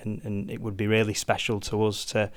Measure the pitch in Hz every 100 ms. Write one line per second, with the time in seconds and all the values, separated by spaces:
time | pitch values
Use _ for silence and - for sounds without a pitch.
0 | 110 107 107 101 101 113 113 98 104 110
1 | 107 101 - 104 - 104 - 107 110 101
2 | - 110 101